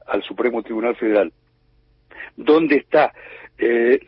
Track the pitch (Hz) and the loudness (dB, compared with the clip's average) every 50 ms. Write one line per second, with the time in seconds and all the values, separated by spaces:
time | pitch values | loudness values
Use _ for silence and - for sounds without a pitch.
0 | - - - 101 - - 98 - 113 123 117 113 107 - 113 113 110 120 117 - | -12 -6 -6 -6 -6 -6 -8 -4 -4 -4 -4 -4 -8 -8 -8 -6 -4 -4 -4 -4
1 | 123 113 107 104 95 80 _ _ _ _ _ _ _ _ _ _ _ _ _ _ | -2 0 0 0 0 0 _ _ _ _ _ _ _ _ _ _ _ _ _ _
2 | _ _ - - - - _ - - - 151 160 165 147 147 135 - - - 156 | _ _ -20 -20 -20 -20 _ -8 0 2 2 2 4 2 0 0 0 0 2 2
3 | 143 - - - - - - - - - _ - - 117 120 117 117 120 127 143 | 2 2 -2 -8 -20 -20 -20 -20 -20 -20 _ -4 -2 0 0 2 2 2 2 0
4 | - | 0